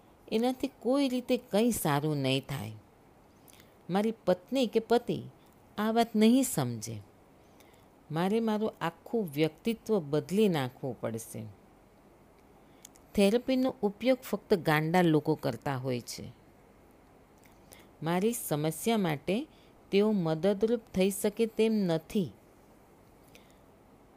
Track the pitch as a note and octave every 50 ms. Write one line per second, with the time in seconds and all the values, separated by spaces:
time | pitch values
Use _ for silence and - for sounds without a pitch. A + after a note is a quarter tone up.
0 | - - - _ - - A3 A3 A#3 B3 C4 - - C4 - - - A3 C4 C#4+
1 | C#4+ C4+ B3 B3 B3 - B3+ A#3 - - - G3 A3+ B3 G#3+ - - E3 C#3+ C#3+
2 | C#3+ D#3 D3+ C#3+ C3+ C3 C3 C3+ C3 - C#3 C3+ G#2 G#2+ A2 G#2+ - - _ _
3 | _ - - _ _ _ _ _ - - - - - - _ - - - E3+ G3
4 | G#3+ A3+ A3+ - - - F3+ F3+ - - B3 C4+ B3+ G#3 - A3+ A3+ - A3+ A#3+
5 | B3 - E3+ C3+ A#2+ B2+ - - - - - - - - - - G#3 A3 A3+ A#3
6 | A#3 A3+ - G#3+ G#3+ A3 A#3+ C4+ C4 - - - C3+ B2 A#2+ A2+ A2 - A2 G#2
7 | G2+ - - - - - - - - - - - - - - - - - _ -
8 | - - D3 D#3+ F3 G3 G#3 A#3 A#3 A3 G#3+ G#3 A3 G#3+ - - - E3 - -
9 | - - - A#3 G#3+ E3 C#3 C#3+ D#3+ D#3 D#3 - - A3+ A3+ A3+ - - A3 G3+
10 | D#3 C#3 D3 D3+ C#3 C3+ F3+ G3+ A3 G3+ E3+ D3+ C3 B2 - - - C3+ A2+ -
11 | - A#2 A2 A2+ - - - A#2 A2+ A2 G2 - - - - - - - _ _
12 | - - - - - - - _ - - - - - - - - - - - -
13 | - - - - G3 G3 G#3 B3 B3+ - C4 B3+ B3+ - - - - G#3 G3 -
14 | A3 B3+ C4 B3+ - - - G3 - - G#3+ F3+ C#3 D#3+ D3+ D3+ D#3 D#3+ E3 F#3
15 | F3+ E3+ D#3 D3+ C#3+ D#3 D#3 - - - A#2+ A#2+ - C#3+ C#3 B2+ B2+ C3+ B2+ A#2+
16 | A2+ - - - A2 G#2+ - - - - - _ - - - - - - _ _
17 | _ _ - - - _ - - - - - - - - - - - - - -
18 | D3 D#3 F3 F3+ F#3+ A3+ A#3+ - - - E3 D3 D3+ D#3+ D#3+ - - A3 A#3 A3
19 | F#3+ E3 D3+ C#3 - - F#3 A3+ D#4 - - - - - - - - - - G3
20 | G#3 G#3+ A3 G3+ E3+ D#3+ D#3+ D#3 D#3+ G3 G#3 G3 A3 A3 A#3+ A#3 - - - F#3+
21 | F#3 G3+ G3 - - G#3+ G#3 - A3+ A3 - - A3 A3+ A3 G#3+ G3 F3 E3 D#3+
22 | - - - A3 F3+ B2+ - - - - - - - - - - - - - -
23 | - - - - - - - - - - - - - - - _ _ - - -
24 | _ _ _